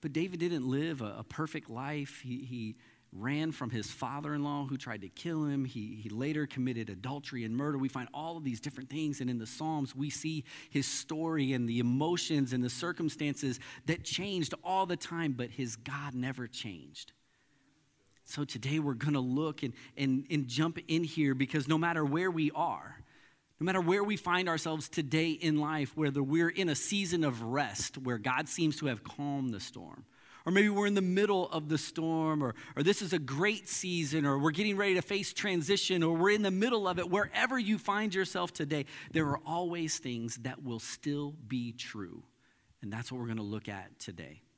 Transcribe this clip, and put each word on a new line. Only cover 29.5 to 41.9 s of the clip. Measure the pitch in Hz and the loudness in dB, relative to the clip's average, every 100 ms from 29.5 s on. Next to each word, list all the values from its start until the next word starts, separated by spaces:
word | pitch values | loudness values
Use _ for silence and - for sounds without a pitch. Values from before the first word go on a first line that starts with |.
the | 107 | -4
storm, | - - 85 - - _ - - | -8 -12 -14 -16 -20 _ -20 -10
or | - | 2
maybe | 190 208 | 6 6
we're | 202 202 | 6 4
in | |
the | 202 | 4
middle | 185 185 202 196 180 | 4 4 6 4 2
of | 165 151 | -2 0
the | 156 | 0
storm, | - - 160 160 156 156 | 0 -2 0 2 2 2
or, | 135 110 - - | 0 -2 -8 0
or | |
this | 147 202 | 4 4
is | 190 | 2
a | 175 | 0
great | 139 139 196 220 - | 0 0 2 0 -2
season, | - 185 175 151 156 143 | -2 0 0 2 2 4
or | 139 | 4
we're | 151 | 4
getting | 156 214 196 | 4 2 4
ready | 202 | 4
to | 185 | 4
face | - 202 202 | 2 0 -2
transition, | - 208 180 156 196 - 185 | -2 0 0 2 2 4 2
or | 165 165 | 4 4
we're | 185 | 4
in | 214 | 6
the | 202 | 4
middle | 190 226 233 196 | 4 4 4 2
of | 175 | 0
it, | 175 | 2
wherever | 185 202 202 240 262 | 0 0 0 2 2
you | 202 214 | 2 2
find | - 202 214 | 2 2 2
yourself | 185 185 185 175 | 2 0 0 -2
today, | - 147 151 139 - - | -2 -2 0 -2 -8 -2
there | - 156 | 2 2
are | 139 - | 0 -2
always | 170 180 175 160 - | -2 -2 -2 -2 -2
things | 131 120 117 120 | -2 -4 -4 -6
that | 120 135 | -8 -8
will | 139 113 | -6 -6
still | - - 151 143 147 151 113 | -6 -6 -4 -2 -4 -8 -4
be | 131 120 | -2 -2
true. | 117 - | -6 -10